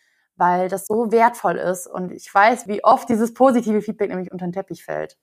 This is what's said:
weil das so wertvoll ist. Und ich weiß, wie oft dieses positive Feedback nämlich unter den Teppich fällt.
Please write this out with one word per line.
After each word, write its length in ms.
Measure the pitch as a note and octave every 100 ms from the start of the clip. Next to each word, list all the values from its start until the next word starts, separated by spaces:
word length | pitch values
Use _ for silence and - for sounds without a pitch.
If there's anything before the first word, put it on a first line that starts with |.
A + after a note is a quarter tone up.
| _ _ _ -
weil 320 | F3+ F3+ F#3
das 180 | F#3+ -
so 280 | A3 A#3
wertvoll 420 | A3+ A#3 A#3+ F#3+ E3+
ist. 320 | E3+ F#3 -
Und 240 | - F3+
ich 160 | - - G3
weiß, 320 | G#3+ A#3+ G3
wie 160 | G#3
oft 240 | G3+ B3+ -
dieses 260 | A3 A#3
positive 480 | A3+ C4 A#3+ A3 G#3+
Feedback 280 | G#3 G#3+ G3+
nämlich 240 | F#3 F3+
unter 120 | F3+ F3+
den 60 |
Teppich 320 | F#3 F#3 E3
fällt. 340 | - - D#3 _